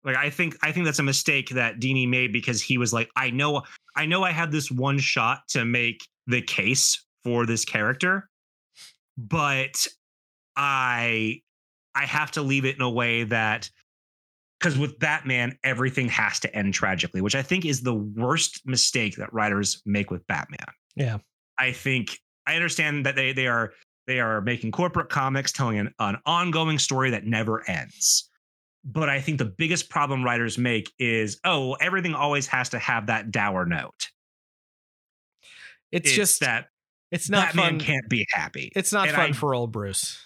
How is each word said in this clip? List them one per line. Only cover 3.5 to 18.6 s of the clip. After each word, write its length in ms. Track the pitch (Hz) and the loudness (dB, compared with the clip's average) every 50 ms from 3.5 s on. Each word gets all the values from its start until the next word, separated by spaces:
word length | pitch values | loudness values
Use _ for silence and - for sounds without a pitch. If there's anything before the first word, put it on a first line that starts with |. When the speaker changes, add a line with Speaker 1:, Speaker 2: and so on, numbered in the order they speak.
| 147 139 - - - - _ - _ | 0 -2 -4 -8 -20 -20 _ -8 _
Speaker 1:
I 80 | 143 156 | -2 0
know 200 | 156 170 190 190 | 0 2 2 2
I 80 | 180 | 2
have 200 | 165 160 170 160 | 2 0 0 0
this 180 | 147 156 143 - | 0 -2 -2 -2
one 280 | 131 123 127 139 139 139 | -2 0 2 2 2 2
shot 480 | 135 - - 131 113 117 135 - _ - | 2 0 2 2 2 2 0 -2 _ -4
to 140 | - 131 117 | -2 0 0
make 420 | 117 120 123 120 117 110 - - _ _ _ _ | 2 2 2 0 0 -2 -6 -16 _ _ _ _
the 160 | - 123 123 | -2 -2 0
case 640 | 117 - - - 95 110 131 135 - - - - - _ _ _ _ | 0 -2 -2 0 2 2 2 4 4 2 2 0 -4 _ _ _ _
for 220 | 123 120 120 117 | 0 0 2 2
this 180 | 113 117 110 - | 2 0 -2 -2
character, 640 | - - 113 104 110 131 135 - 180 190 196 190 _ _ _ _ _ _ _ _ _ _ - - - _ _ _ _ _ | -2 -2 0 0 0 0 0 0 0 0 -2 -4 _ _ _ _ _ _ _ _ _ _ -20 -20 -20 _ _ _ _ _
but 680 | 131 117 101 160 165 151 143 135 131 135 135 - - - - - _ _ _ _ _ _ _ _ _ _ _ _ | -14 -6 -2 0 0 2 2 0 0 -2 -2 -2 -4 -4 -4 -4 _ _ _ _ _ _ _ _ _ _ _ _
I, 840 | 139 143 143 139 131 127 123 123 117 117 117 113 110 110 110 117 - _ _ _ _ _ _ _ _ _ _ _ | -2 0 2 2 2 2 2 2 2 2 2 2 2 0 0 -2 -6 _ _ _ _ _ _ _ _ _ _ _
I 100 | 139 143 | -2 -2
have 280 | 127 - 151 151 143 | 0 0 -2 -2 -2
to 100 | - 156 | -2 -2
leave 220 | 147 135 139 135 131 | 0 2 2 2 2
it 100 | 131 131 | 0 0
in 80 | 131 | 0
a 80 | 127 123 | -2 0
way 320 | 113 120 120 117 117 117 117 | 0 0 0 2 0 0 0
that," 460 | 107 117 113 110 107 107 117 - - _ _ _ _ _ _ _ _ _ _ _ _ _ _ _ _ _ _ | 0 0 2 2 2 0 -2 -4 -12 _ _ _ _ _ _ _ _ _ _ _ _ _ _ _ _ _ _
'cause 160 | - 175 143 | -2 0 2
with 220 | 131 147 139 143 - | 2 0 -2 -2 -2
Batman, 580 | 156 151 151 151 - 131 127 123 120 123 127 _ | 0 0 0 -2 0 0 0 2 0 0 -4 _
everything 460 | - 131 131 117 131 131 131 139 127 117 | -2 -2 0 0 0 0 0 0 -2 0
has 320 | - - 110 101 - - | 0 2 0 0 0 -2
to 140 | - - - | -4 -4 -2
end 200 | 107 101 98 95 | 0 0 0 2
tragically, 460 | - - 98 95 85 92 85 - 92 | 2 2 2 2 0 -2 -2 0 0
which 160 | 95 104 - | 0 0 0
I 60 | 135 | 0
think 220 | 135 - 180 190 170 | 0 0 -2 0 0
is 180 | 156 139 123 | 0 -2 0
the 120 | 123 127 117 | 0 -2 -2
worst 680 | 110 104 107 104 110 120 123 151 160 - - - - | -2 -4 -4 -4 -2 0 0 2 2 0 -2 -4 -8